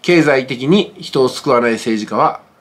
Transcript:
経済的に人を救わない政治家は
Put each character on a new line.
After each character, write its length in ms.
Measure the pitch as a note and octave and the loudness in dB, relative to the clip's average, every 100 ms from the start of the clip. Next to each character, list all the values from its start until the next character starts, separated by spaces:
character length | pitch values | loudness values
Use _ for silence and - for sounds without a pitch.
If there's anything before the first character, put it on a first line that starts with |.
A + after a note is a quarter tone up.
経 200 | - F3 | 4 2
済 240 | D3 C3+ B2+ | 4 2 -2
的 220 | A#2+ C3+ | -6 0
に 260 | G3 - - | 2 0 -8
人 260 | - D3 | -6 0
を 40 | B2+ | 0
救 220 | - D3 | 0 0
わ 100 | A#2+ | 2
な 80 | A#2+ | 2
い 40 | |
政 280 | A2 - A2 | -2 -2 -4
治 80 | G#2 | -4
家 80 | G#2+ | 0
は 240 | D3 - _ _ | 0 -2 _ _